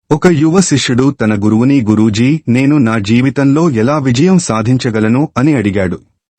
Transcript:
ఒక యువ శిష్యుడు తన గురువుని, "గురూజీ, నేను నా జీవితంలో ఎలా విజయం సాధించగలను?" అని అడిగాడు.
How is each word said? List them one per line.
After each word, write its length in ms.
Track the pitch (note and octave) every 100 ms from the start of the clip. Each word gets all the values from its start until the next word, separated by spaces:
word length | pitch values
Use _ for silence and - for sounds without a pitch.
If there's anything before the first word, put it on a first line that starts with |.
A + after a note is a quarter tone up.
| -
ఒక 160 | D3+ F#3
యువ 340 | D#3+ D#3 F3+
శిష్యుడు 560 | F3 C#3 - B2 C3+ C#3+
తన 240 | A2 G#2
గురువుని, 380 | G#2+ A2 B2+ C#3
"గురూజీ, 580 | G#2+ G#2+ A2 G#2 B2+ D#3 -
నేను 300 | A#2+ C3+ D3+
నా 200 | A2+ A2+
జీవితంలో 720 | G2+ A#2 C3+ C#3 C#3 C#3+ E3+
ఎలా 280 | A2+ A2+ D3+
విజయం 400 | C3+ B2 F3 F#3
సాధించగలను?" 880 | - A2 A2+ C3 B2 A2 G#2+ B2 D#3 -
అని 180 | C#3+
అడిగాడు. 440 | C#3+ G#2 G2+ F#2 F2 _ _ _